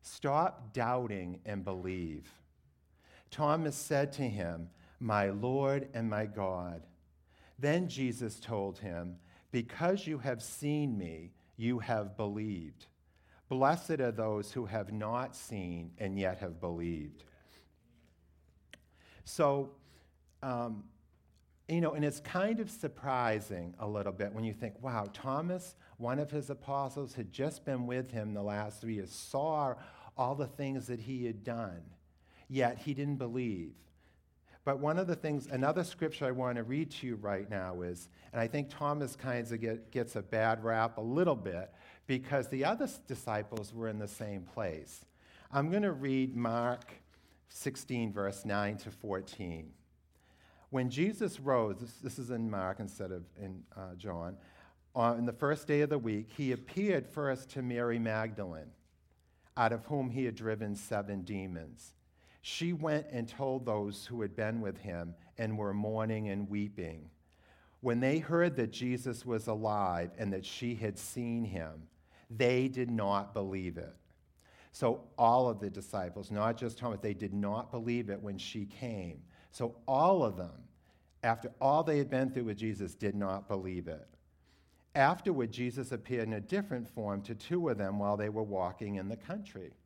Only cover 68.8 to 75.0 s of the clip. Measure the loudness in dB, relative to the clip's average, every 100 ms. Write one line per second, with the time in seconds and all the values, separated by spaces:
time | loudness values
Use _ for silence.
68.8 | -2 0 -2 -4 -2 -2 0 0 2 4
69.8 | 4 2 -2 -2 -2 0 -4 -4 -4 0
70.8 | -2 -2 -8 -4 -2 0 0 -2 -6 -8
71.8 | -16 _ _ -20 -14 4 6 6 4 2
72.8 | 0 2 4 2 0 -2 0 0 -2 -4
73.8 | -10 -14 _ _ _ _ -20 -20 -20 0
74.8 | 0 0